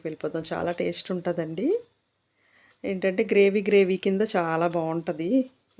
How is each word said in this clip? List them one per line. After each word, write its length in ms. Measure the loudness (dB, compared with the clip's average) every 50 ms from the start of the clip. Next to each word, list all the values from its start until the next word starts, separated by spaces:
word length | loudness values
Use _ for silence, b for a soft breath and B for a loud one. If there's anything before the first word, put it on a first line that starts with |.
| -8
వెళ్ళిపోదాం. 380 | -10 -10 -6 -8 -6 -6 -6 -6 -6 -6
చాలా 180 | -4 -4 -4
టేస్ట్ 400 | -4 -2 -4 -4 -4 -6 -6 -6
ఉంటదండి. 680 | -6 -4 -4 -4 -4 -4 -6 -6 -6 -4 -2 -2 -2 -2 -4 _ _ _ _ _ _ _ _ b b b b b b b b b b b -8
ఏంటంటే 380 | -6 -4 -2 -2 0 0 0 0
గ్రేవీ 380 | 2 4 6 6 6 4 2
గ్రేవీ 360 | 0 4 6 6 6 6 2
కింద 240 | 0 0 0 2 2 0 0 0
చాలా 320 | 0 0 2 0 0 0
బాగుంటది. 840 | 0 0 0 -2 -2 -2 -4 -4 -4 -6 -4 -2 2 2 2 2 0 _ _ _ _ _